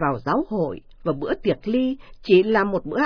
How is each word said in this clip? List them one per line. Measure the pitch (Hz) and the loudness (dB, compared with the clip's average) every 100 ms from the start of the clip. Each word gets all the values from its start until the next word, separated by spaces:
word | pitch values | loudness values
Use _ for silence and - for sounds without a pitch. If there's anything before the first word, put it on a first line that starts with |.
vào | 151 123 | -2 -2
giáo | 92 214 339 | -2 -2 -2
hội, | 214 151 - - - | -2 -4 -6 -14 -8
và | 170 | -4
bữa | 139 143 | -4 -4
tiệc | 392 208 151 208 | -2 -2 -2 -2
ly | 247 254 269 - - | 0 0 -4 -12 -12
chỉ | - 185 | 4 4
là | 208 220 | 6 2
một | 202 190 147 | 0 -2 -4
bữa | 233 | -2